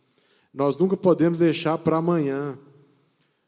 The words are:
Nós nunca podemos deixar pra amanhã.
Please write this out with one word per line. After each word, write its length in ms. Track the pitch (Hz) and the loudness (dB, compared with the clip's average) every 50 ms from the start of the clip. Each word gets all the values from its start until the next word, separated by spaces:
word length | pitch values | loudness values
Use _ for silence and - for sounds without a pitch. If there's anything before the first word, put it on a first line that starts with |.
| _ _ _ _ _ _ _ _ _ _ _ | _ _ _ _ _ _ _ _ _ _ _
Nós 240 | 131 139 143 139 - | -2 -2 -2 0 0
nunca 180 | 175 190 190 | 0 0 0
podemos 440 | 185 - 185 165 - 160 170 170 165 | 0 2 2 4 4 2 0 2 2
deixar 380 | 170 165 147 - - 151 156 160 | 2 2 2 0 -2 -4 -4 -2
pra 200 | 160 160 160 160 | -2 0 0 0
amanhã. 600 | 160 165 175 170 151 139 135 139 143 143 131 117 - - _ _ _ _ _ _ _ _ _ _ _ _ _ _ _ | 0 0 0 0 0 -2 -4 -4 -6 -8 -10 -12 -18 -20 _ _ _ _ _ _ _ _ _ _ _ _ _ _ _